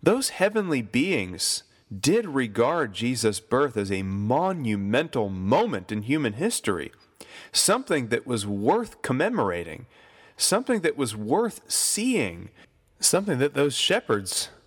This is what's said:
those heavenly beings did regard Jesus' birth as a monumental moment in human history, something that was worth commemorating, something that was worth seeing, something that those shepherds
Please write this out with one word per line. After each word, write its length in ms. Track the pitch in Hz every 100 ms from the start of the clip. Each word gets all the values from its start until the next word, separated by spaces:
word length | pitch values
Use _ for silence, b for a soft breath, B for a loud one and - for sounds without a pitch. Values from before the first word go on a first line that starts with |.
those 280 | - 240 262
heavenly 520 | - 196 214 190 143
beings 800 | 107 120 170 170 92 87 - - - b b 101
did 280 | 117 208 214
regard 680 | 139 120 104 120 170 127
Jesus' 460 | 92 117 127 110 101
birth 380 | - 123 143 113
as 120 | 101
a 140 | 95
monumental 1300 | 95 98 104 131 185 185 123 104 98 117 165 135 104
moment 640 | 95 92 135 233 117 90
in 80 | 107
human 320 | 104 151 135
history, 580 | 107 196 233 - 90 69 - _ _ B B B
something 560 | - - 214 262 160 117
that 180 | 117 -
was 180 | 120 101
worth 560 | 101 107 208 226 -
commemorating, 840 | - 127 180 233 107 87 82 80 - B B B B B
something 460 | - 190 262 233
that 160 | 165 147
was 180 | 131 107
worth 460 | 107 165 233 - -
seeing, 800 | - - - 233 233 107 85 90 B B _ _ _
something 400 | - 170 202 139
that 140 | 143
those 220 | 139 143 131
shepherds 760 | - 214 - 107 95 - - -